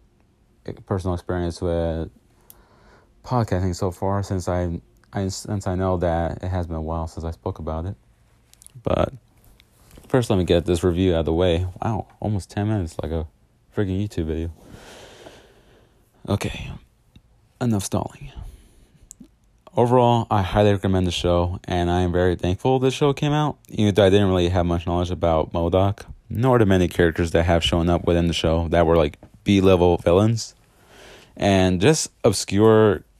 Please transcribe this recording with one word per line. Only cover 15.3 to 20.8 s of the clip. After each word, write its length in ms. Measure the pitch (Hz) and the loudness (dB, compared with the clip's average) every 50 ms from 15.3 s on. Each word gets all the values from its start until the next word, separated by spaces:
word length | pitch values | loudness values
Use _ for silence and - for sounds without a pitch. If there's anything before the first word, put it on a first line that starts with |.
| - - - _ _ _ _ _ _ _ _ _ _ _ _ _ _ _ - - | -20 -20 -20 _ _ _ _ _ _ _ _ _ _ _ _ _ _ _ -6 -4
Okay, 420 | 98 101 - 101 - - - - - - - _ _ _ _ _ - - _ _ _ _ _ _ _ - | -4 -4 -4 -6 -8 -8 -10 -12 -12 -14 -16 _ _ _ _ _ -20 -20 _ _ _ _ _ _ _ -6
enough 240 | 127 120 110 101 98 | -2 -2 -2 -2 -2
stalling. 480 | - - 101 - - - - - - - - - - - - - _ _ _ _ _ _ _ _ - - - - - _ _ _ _ _ _ _ - - | -4 -4 -4 -4 -6 -10 -14 -18 -16 -16 -16 -16 -16 -18 -20 -20 _ _ _ _ _ _ _ _ -20 -20 -20 -20 -20 _ _ _ _ _ _ _ -6 -2
Overall, 500 | - 117 120 123 127 120 120 120 117 113 - | 0 2 4 4 4 4 4 4 2 0 0
I 120 | 110 104 | 0 -2
highly 300 | 95 90 - 104 104 104 | 0 0 2 2 4 4
recommend 340 | 101 95 | 2 2